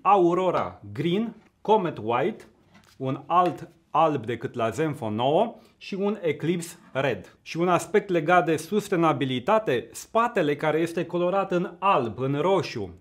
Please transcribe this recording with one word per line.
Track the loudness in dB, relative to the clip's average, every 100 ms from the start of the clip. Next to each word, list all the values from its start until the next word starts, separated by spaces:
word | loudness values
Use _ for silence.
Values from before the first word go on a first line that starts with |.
Aurora | 4 6 6 4 0 0 -4 -8 -12
Green, | -4 -2 0 -2 -8 _ _
Comet | 2 2 2 -4
White, | -2 0 0 -4 -16 _ _ -20 _ _
un | -6 -6 2
alt | 2 2 -2 -12 _ _
alb | 2 2 2 -4
decât | -6 -6
la | -2 -2
Zenfone | -2 -4 -4 -6
nouă | -2 2 2 0 -4 -20 _
și | -10
un | -4 -4 -2
Eclipse | -4 -2 -2 -2 -6 -14 -8
Red. | -2 -2 -4 -10 _
Și | -12 -2
un | 2
aspect | 0 2 0 2
legat | 0 4 4
de | 4 0
sustenabilitate, | 0 -2 0 2 2 2 -2 -2 2 2 2 -2 -4
spatele | -14 -4 0 0 0 0 0
care | 0 0
este | -2 -4
colorat | -4 -2 0 0 0
în | -2 -2 -2
alb, | 2 2 0 -4
în | -2 0
roșu | 2 2 0 -8 -10 -12